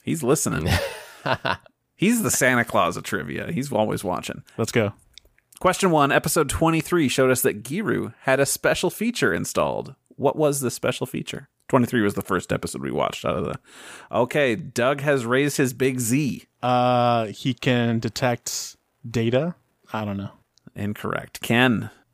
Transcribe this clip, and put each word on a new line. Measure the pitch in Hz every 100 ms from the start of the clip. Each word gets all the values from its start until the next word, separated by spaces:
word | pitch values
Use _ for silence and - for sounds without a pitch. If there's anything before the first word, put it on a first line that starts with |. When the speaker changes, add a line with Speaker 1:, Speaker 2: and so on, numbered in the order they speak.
Speaker 1:
He's | - 165
listening. | 120 160 - - 80 92 - - - -
Speaker 2:
<laughs> | 139 127 - 92 - _ _ -
Speaker 1:
He's | 196 240
the | 135
Santa | - 127 123 117
Claus | 107 85 95
of |
trivia. | - 98 - - -
He's | 143 143
always | 107 107 98
watching. | 95 90 - - - -
Speaker 3:
Let's | 113
go. | 120 104 - _ - _ _ _ -
Speaker 1:
Question | 180 - 190
one, | 156 139
episode | 143 - 175 143
twenty-three | - 165 160 - 175 131
showed | - 131
us | 127
that | 120 104
Giru | - 170 196 104 101 -
had | - 131
a | 139
special | - - - 185
feature | - 226 - 117
installed. | 85 - - 73 57 69 - _ -
What | 135 -
was | 151 143
the | 123
special | - 120 - 131
feature? | - - - 139 _ -
Twenty-three | 135 117 123
was | 104 95
the |
first | - 90 -
episode | 95 85 64
we | 67
watched | 69 64 -
out | - -
of | -
the. | - _ - - - -
Okay, | 110 123 156 135 104
Doug | - - 123 143
has | 147 139 113
raised | 127 143 -
his | 131
big | 120 131 127
Z. | 113 131 143 85 - -
Speaker 3:
Uh, | 123 123 123 123 120 120 107
he | 107 135
can | 123 139 123 117 113
detect | 113 - 127 120 - - - - _ _ 120
data? | 113 113 127 165 - _ _ -
I | 110
don't | 104 98
know. | 98 - _ _ - -
Speaker 1:
Incorrect. | 101 107 - - - -
Ken, | - 117 127 104 110 - _